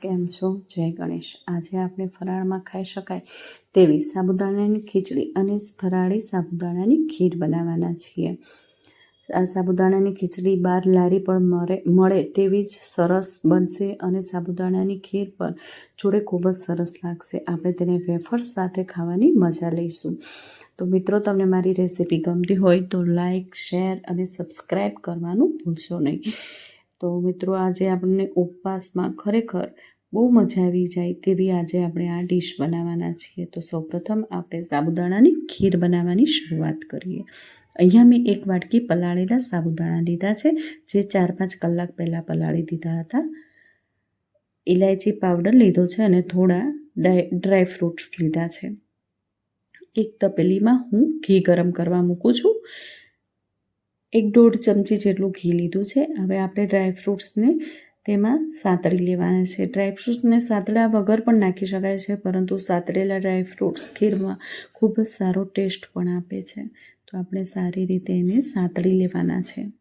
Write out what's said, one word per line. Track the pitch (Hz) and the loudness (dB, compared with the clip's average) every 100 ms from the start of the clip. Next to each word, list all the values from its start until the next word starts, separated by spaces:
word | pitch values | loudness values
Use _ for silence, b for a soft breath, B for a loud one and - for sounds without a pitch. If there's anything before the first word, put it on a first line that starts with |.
કેમ | 190 180 175 | -4 -4 -4
છો? | - 190 196 190 180 | -4 -4 -4 -8 -4
જય | 165 | -4
ગણેશ. | 170 170 170 - - - | -4 -6 -8 -10 -14 -8
આજે | 175 170 185 | -6 -4 -4
આપણે | 185 185 185 | -4 -6 -8
ફરાળમાં | - 185 185 190 185 | -8 -6 -4 -4 -4
ખાઈ | 185 190 | -8 -10
શકાય | 190 196 196 185 - B B B B | -10 -12 -10 -12 -12 B B B B
તેવી | 196 170 151 | 6 6 6
સાબુદાણાની | - 190 185 185 196 202 208 214 | 0 -2 0 0 0 0 0 0
ખીચડી | 208 196 190 254 - 190 | 0 -2 -2 -4 -2 -2
અને | 196 208 202 - | -2 -2 -6 -6
ફરાળી | 185 185 185 214 | -2 0 0 -2
સાબુદાણાની | 214 185 170 170 175 175 208 311 311 | -2 -4 -4 -4 -4 -2 2 2 2
ખીર | - 180 170 | 0 0 0
બનાવવાના | 160 165 170 170 175 | -2 -2 -2 -2 -4
છીએ. | 170 - 175 170 175 b b b b b b b b - | -6 -8 -6 -6 -6 b b b b b b b b -4
આ | 180 | -2
સાબુદાણાની | 185 185 185 180 190 196 196 | 0 -2 0 2 4 4 0
ખીચડી | 190 180 185 185 185 | -2 -6 -2 0 2
બહાર | 180 185 185 | 2 2 4
લારી | 185 180 190 | 4 4 2
પર | 190 185 | 2 2
મરે-, | 180 175 175 190 - | 2 2 0 -2 4
મળે | 185 190 190 | 6 6 4
તેવી | - - 196 202 | 0 0 2 2
જ | 202 - - | -2 -8 -8
સરસ | - 170 185 185 - | 0 2 2 -2 -2
બનશે | 156 180 180 - 196 | 2 4 2 -2 -6
અને | 202 185 190 | -4 -4 -4
સાબુદાણાની | 180 180 175 180 185 185 190 190 | -4 -6 -6 -4 -2 0 -2 -4
ખીર | - 196 196 | -6 -6 -6
પણ | - 165 175 B B B B | -6 -8 -8 B B B B
જોડે | 196 208 | 0 0
ખૂબ | 208 180 180 | 0 -2 -2
જ | |
સરસ | 185 - 170 170 - | -2 -4 -4 -4 -6
લાગશે. | 175 165 - - | -10 -10 -10 -10
આપણે | - 165 175 | -6 -4 -4
તેને | 175 180 180 | -2 0 -2
વેફર્સ | 175 170 170 240 240 | -2 -4 -4 -6 -4
સાથે | 196 185 185 | -6 -4 -4
ખાવાની | 185 175 170 175 294 | -6 -6 -4 2 4
મજા | 254 170 160 170 | 6 2 0 -4
લઈશું. | 165 170 165 160 170 B B B B B - | -4 -6 -8 -8 -10 B B B B B -8
તો | |
મિત્રો, | 185 185 185 208 | 0 0 2 0
તમને | 208 196 | 2 2
મારી | 190 185 180 | 2 2 2
રેસીપી | 185 180 - 175 160 | 0 0 -2 -2 0
ગમતી | 165 175 175 | 0 0 0
હોય | 190 190 180 | 4 4 4
તો | 185 185 | 2 -2
લાઈક, | 175 175 180 185 185 | 0 0 0 -4 -6
શેર | - - 180 190 185 - | -12 -6 -4 -2 -4 -6
અને | 180 | -6
સબસ્ક્રાઇબ | 185 - 160 - - 185 208 | -6 -8 -10 -10 -4 -4 -4
કરવાનું | 208 - 170 170 196 330 - | -6 -10 -8 -4 0 0 0
ભૂલશો | 175 165 - 175 | -6 -6 -6 -4
નહીં. | 143 165 214 B B B B B B - | -2 -4 -8 B B B B B B -8
તો | 175 175 | -4 -2
મિત્રો, | 180 180 185 | -2 -2 -2
આજે | 190 185 185 190 | 0 0 0 0
આપણને | 185 185 190 196 180 | 0 0 0 0 0
ઉપવાસમાં | 180 - 190 190 185 185 180 | -2 -4 -8 -6 -6 -4 -4
ખરેખર | - 208 226 226 180 - - b b - | -4 -2 -2 0 -4 -6 -10 b b -6
બહુ | 214 247 | 0 6
મજા | 233 190 185 | 6 4 2
આવી | 180 180 175 | 2 2 -2
જાય | 175 175 | -2 -4
તેવી | - 190 185 190 | -2 0 2 2
આજે | 180 165 180 | 0 0 -2
આપણે | 170 170 175 | -2 -2 -4
આ | 170 | -4
ડિશ | 180 180 170 - | -2 -2 -2 -4
બનાવવાના | 156 170 170 170 170 | -4 -2 -4 -4 -4
છીએ. | 170 - 180 | -8 -12 -12
તો | 175 175 | -10 -10
સૌપ્રથમ | 165 165 160 170 175 220 220 | -8 -8 -6 -8 -4 -4 -4
આપણે | 180 175 170 | -8 -8 -10
સાબુદાણાની | 170 147 165 170 180 196 285 | -4 -2 0 -2 0 6 6
ખીર | 311 - - 196 180 | 4 -4 0 2 4
બનાવવાની | 180 175 175 185 | 2 2 2 4
શરૂઆત | 302 - 165 160 156 156 - | 4 2 -4 -4 -2 -4 -8
કરીએ. | 143 180 180 - B B B B - | -12 -10 -10 -12 B B B B 4
અહીંયા | 180 226 | 8 10
મેં | 240 240 233 | 10 8 4
એક | 196 196 | 0 0
વાટકી | 180 - 233 | -2 0 0
પલાળેલા | - 170 175 180 185 247 | 2 0 0 0 0 0
સાબુદાણા | 247 175 160 160 165 165 | 0 -2 -2 -2 -2 0
લીધા | 170 170 196 | 0 -2 -2
છે, | 220 311 311 B B - | 0 0 0 B B -2
જે | 202 | -2
ચાર | 202 196 180 | 0 2 0
પાંચ | 180 185 - | 0 -6 -4
કલાક | 170 170 175 | -2 -2 -4
પહેલાં | 180 170 170 | -6 -4 -4
પલાળી | 165 160 160 165 | -4 -4 -2 -2
દીધા | 156 165 165 165 | -4 -6 -4 -6
હતા. | 160 254 320 B B B B B B _ _ _ _ _ _ _ - | -4 -4 -4 B B B B B B _ _ _ _ _ _ _ 0
ઇલાયચી | 180 196 190 214 | 2 4 2 -2
પાવડર | 208 185 175 185 | 0 0 0 4
લીધો | 254 202 175 175 | 6 6 6 2
છે | 214 | 2
અને | 214 180 | 4 4
થોડા | 180 180 185 175 269 302 - 175 | 2 2 2 2 -2 -6 -10 0
ડ્રાય, | 175 180 175 | 2 2 2
ડ્રાય | 180 190 196 | -2 2 4
ફ્રૂટ્સ | 180 - 170 170 - - | 2 0 -4 -4 -10 -4
લીધા | 160 165 170 | -2 0 -4
છે. | - - 208 _ _ _ _ _ _ _ _ _ - - 226 | -6 -10 -12 _ _ _ _ _ _ _ _ _ -20 -8 -4
એક | 214 - | -4 0
તપેલીમાં | 196 190 180 196 220 254 240 | 0 2 2 4 4 2 2
હું | 208 311 - - | 2 2 0 2
ઘી | 190 | 4
ગરમ | 180 175 175 | 6 4 2
કરવા | 175 170 180 | 0 0 2
મૂકું | 175 175 226 | 0 2 2
છું. | 240 415 440 B B B B B B _ _ _ _ _ _ _ _ _ | 4 2 2 B B B B B B _ _ _ _ _ _ _ _ _
એક | 226 208 | 0 4
દોઢ | 233 233 226 | 6 6 6
ચમચી | 233 202 196 208 | 2 2 2 0
જેટલું | 208 190 190 | 0 0 -2
ઘી | 185 175 | -2 0
લીધું | 170 170 196 | 0 0 -2
છે. | 202 269 311 269 | -2 -2 -2 -2
હવે | 185 190 | -2 -2
આપણે | 190 202 202 | -2 -2 0
ડ્રાય | 196 190 | 2 0
ફ્રૂટ્સને | 185 - 196 - 214 247 320 311 B B B - | -2 -4 -4 -4 0 2 2 -4 B B B -2
તેમાં | 202 220 302 311 | 0 2 0 -2
સાંતળી | - 196 175 170 180 | -4 0 2 2 0
લેવાના | 180 180 180 185 | 0 0 2 2
છે. | 185 190 190 | 0 -2 -4
ડ્રાય | 196 196 | -2 -4
ફ્રૂટ્સને | 196 247 240 240 233 | -4 -6 0 2 2
સાંતળ્યા | 240 208 196 220 226 | 2 -2 0 0 2
વગર | 214 196 220 | 2 2 2
પણ | 233 | 4
નાખી | 220 185 190 190 | 4 2 0 -4
શકાય | 190 190 196 | -4 -4 -4
છે, | 190 | -6
પરંતુ | 202 190 185 185 190 | -6 -2 -2 -2 -4
સાંતળેલા | 185 175 175 180 196 190 | -2 -2 -2 -2 -2 -2
ડ્રાય | 190 185 | -2 -2
ફ્રૂટ્સ | 185 - 190 - - - | -4 -4 -4 -2 -6 0
ખીરમાં | 208 196 190 190 B B B | 0 0 -4 -8 B B B
ખૂબ | - 220 220 | 0 0 2
જ | 220 | -2
સારો | - 190 185 | -2 0 0
ટેસ્ટ | 190 - 190 185 - | -2 -2 -4 -4 -10
પણ | 180 180 | -6 -4
આપે | 180 175 190 | -4 -6 -10
છે. | 190 - - b b b _ | -10 -12 -14 b b b _
તો | 185 | -10
આપણે | 180 190 | -6 -6
સારી | 185 190 180 185 185 | -6 -4 -4 -2 -2
રીતે | 185 180 180 | -2 0 0
એને | 180 226 | 2 2
સાંતળી | - 190 175 180 180 185 | 0 -2 -2 0 2 4
લેવાના | 180 180 175 180 | 2 0 -2 -2
છે. | - - 208 - | -4 -8 -12 -14